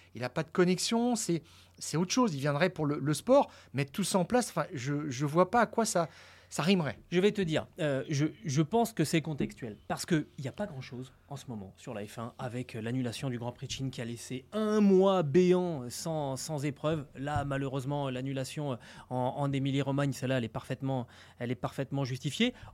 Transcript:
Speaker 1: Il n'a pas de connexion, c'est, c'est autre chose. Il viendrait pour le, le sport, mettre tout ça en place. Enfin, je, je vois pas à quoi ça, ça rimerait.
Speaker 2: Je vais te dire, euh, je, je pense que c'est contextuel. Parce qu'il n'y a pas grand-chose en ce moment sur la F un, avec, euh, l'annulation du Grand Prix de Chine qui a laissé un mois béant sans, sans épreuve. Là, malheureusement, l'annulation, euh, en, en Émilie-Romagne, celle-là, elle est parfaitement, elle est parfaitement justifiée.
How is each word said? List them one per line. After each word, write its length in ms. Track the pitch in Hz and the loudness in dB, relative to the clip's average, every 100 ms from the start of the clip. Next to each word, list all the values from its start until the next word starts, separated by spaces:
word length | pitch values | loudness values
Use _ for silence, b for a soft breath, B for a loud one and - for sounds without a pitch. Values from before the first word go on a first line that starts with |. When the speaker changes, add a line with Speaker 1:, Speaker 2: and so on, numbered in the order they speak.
| B | B
Speaker 1:
Il 80 | 110 | -8
n'a 80 | 123 | -6
pas 140 | - | -4
de 80 | - | -2
connexion, 640 | - 175 180 - 233 240 226 | 4 4 4 2 2 2 0
c'est, 260 | - 170 b b b b | 0 -2 b b b b
c'est 180 | - 151 | -4 -2
autre 140 | 185 | 2
chose. 240 | 254 233 139 | 4 2 2
Il 60 | |
viendrait 280 | 147 143 185 | 0 2 2
pour 160 | - 147 | 2 0
le, 140 | 147 | 0
le 140 | 139 147 | 0 0
sport, 340 | - 277 - B B | 6 6 4 B B
mettre 180 | 127 143 | -4 -2
tout 120 | - | -2
ça 160 | 180 190 | 0 2
en 60 | 175 | 2
place. 240 | 247 - | 2 0
Enfin, 180 | 165 143 | -4 -4
je, 380 | 139 131 147 151 | -4 -2 -2 -2
je 160 | 123 147 | -2 0
vois 240 | 160 185 | 4 4
pas 120 | 240 | 4
à 40 | 214 | 2
quoi 200 | - 220 | 2 2
ça, 220 | 180 165 B B B B | 2 0 B B B B
ça 120 | - | -2
rimerait. 340 | 160 190 143 - - | 2 4 2 -4 -2
Speaker 2:
Je 80 | 175 | 2
vais 120 | 208 | 4
te 100 | 208 | 2
dire, 260 | 170 143 - - | 0 0 -2 -2
euh, 240 | 151 135 135 | 0 0 0
je, 160 | 143 151 - | 2 0 0
je 180 | 170 135 | -2 0
pense 280 | 156 226 226 | 2 4 2
que 120 | - | 2
c'est 180 | 156 165 | 2 2
contextuel. 560 | 160 139 - - 117 101 - | -2 -4 -4 -6 -10 -10 -8
Parce 180 | - - | -6 0
qu'il 180 | 156 - - | 0 0 -8
n'y 80 | 131 | -10
a 40 | |
pas 140 | - 208 | -6 -8
grand-chose 460 | 135 131 123 131 - - | -8 -12 -12 -12 -16 -16
en 80 | 139 | -14
ce 100 | - | -10
moment 260 | 110 95 - | -10 -12 -14
sur 160 | - | -10
la 120 | 107 104 | -8 -8
F 120 | - | -8
un, 160 | 113 - | -10 -8
avec, 360 | 127 120 123 117 | -8 -6 -8 -6
euh, 60 | |
l'annulation 480 | 113 127 120 107 139 | -2 -2 -2 -4 -4
du 80 | 120 | -4
Grand 140 | 120 | -6
Prix 160 | - 127 | -8 -10
de 40 | |
Chine 200 | - 131 | -6 -6
qui 100 | 127 | -6
a 40 | 117 | -8
laissé 400 | 117 - 127 - | -8 -8 -10 -6
un 300 | 214 214 214 | -2 2 4
mois 400 | 202 185 196 190 | 6 8 6 4
béant 640 | 151 170 180 180 180 147 123 | 4 4 6 6 2 -4 -6
sans, 480 | - 165 156 139 131 | -8 -4 -2 -2 -4
sans 280 | - 151 147 | -4 -4 -4
épreuve. 400 | 135 151 160 - 120 | -2 -2 -2 -4 -8
Là, 300 | 139 147 139 | -4 -2 0
malheureusement, 640 | 139 139 135 131 147 139 | -2 -2 -4 -4 -4 -2
l'annulation, 640 | 127 135 135 127 156 147 | -4 -4 -4 -6 -6 -4
euh, 40 | 117 B B B | -6 B B B
en, 240 | 127 127 139 | -2 -2 0
en 140 | 139 | -2
Émilie-Romagne, 600 | 135 135 139 135 139 143 | 0 0 0 0 0 0
celle-là, 280 | 127 127 131 | -2 0 0
elle 40 | |
est 60 | 113 | -2
parfaitement, 580 | 110 - 127 135 131 120 B B B | -6 -6 -6 -2 -4 -6 B B B
elle 140 | 120 | -6
est 40 | 123 | -4
parfaitement 480 | 131 - 139 139 | -6 -6 -4 -2
justifiée. 500 | 131 131 147 - 240 B B | -4 -4 -6 0 -2 B B